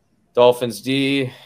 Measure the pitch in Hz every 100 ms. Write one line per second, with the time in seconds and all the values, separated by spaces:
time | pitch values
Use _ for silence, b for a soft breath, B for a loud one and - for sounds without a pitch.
0 | _ _ _ - 123 123 123 104 120 135
1 | 135 139 127 B